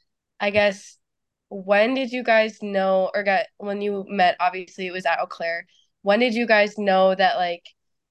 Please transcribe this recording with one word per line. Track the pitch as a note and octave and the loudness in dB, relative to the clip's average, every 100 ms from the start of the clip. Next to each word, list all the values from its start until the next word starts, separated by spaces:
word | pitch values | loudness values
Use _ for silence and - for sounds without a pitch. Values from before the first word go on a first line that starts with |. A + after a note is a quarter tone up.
| _ _ _ _ | _ _ _ _
I | G#3 | -2
guess, | G#3 G#3 G3 - _ _ _ _ _ _ | 0 0 -2 -12 _ _ _ _ _ _
when | G3+ F#3+ G3+ A3+ C4 | -14 0 2 2 0
did | B3+ | -4
you | B3 | -6
guys | A#3+ A3 A3 G#3+ | 2 2 2 -4
know | G#3 G3 F#3+ F#3+ F#3 | -6 -2 2 2 0
or | G#3 | -2
get, | G3+ F#3+ D#3+ _ | -2 -2 -2 _
when | G3+ G3+ | -10 -6
you | G#3 G3+ F#3+ | -6 -6 -6
met, | G3 F3+ - | 0 0 2
obviously | F3+ F#3 F3+ - F#3 | -2 -4 -12 -12 -10
it | |
was | F#3 F3 | -6 -4
at | E3 | -2
Eau | F3+ | -4
Claire. | - E3+ E3+ F#3 _ _ _ | -6 -8 -8 -12 _ _ _
When | G3 G#3 | 0 2
did | B3 A3 | 2 0
you | A#3 | 2
guys | G#3+ G#3 G#3 | 4 2 0
know | G3+ F#3+ F#3+ F#3 | 0 4 4 4
that, | F#3 - | 2 2
like, | F3 F3 - _ _ _ _ | -2 -6 -12 _ _ _ _